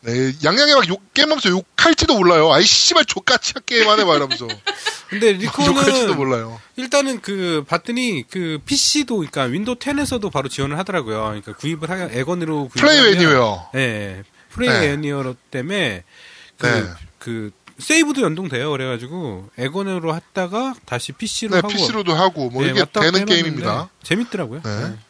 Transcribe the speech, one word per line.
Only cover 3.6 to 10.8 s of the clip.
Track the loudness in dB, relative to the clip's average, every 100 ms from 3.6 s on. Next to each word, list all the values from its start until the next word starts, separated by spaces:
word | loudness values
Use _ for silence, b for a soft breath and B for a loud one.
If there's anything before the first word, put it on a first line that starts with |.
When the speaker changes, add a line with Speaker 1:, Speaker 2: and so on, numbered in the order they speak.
Speaker 1:
게임하네." | -2 2 4 4
막 | 4 2
이러면서. | 2 -4 -8
Speaker 2:
<laughs> | -8 -6 -6 -8 -10 -10
근데 | 0 2
리코는 | 2 -2 0 2
Speaker 1:
욕할지도 | 4 4 4 2
몰라요. | 0 0 -2 -4 -14 -16 -12
Speaker 2:
일단은 | -2 0 0 -4
그, | -6 -6 -2 -4 -2
봤더니 | -4 -2 -4 -2 -4 -6
그 | -8 -6 -6 -4
피씨도, | -2 0 0 0 -2
그러니까 | -4 -2
윈도우 | -2 -2 -4 -4
텐에서도 | -4 -2 -2 -4 -4
바로 | -4 -6
지원을 | -4 -4
하더라고요. | -4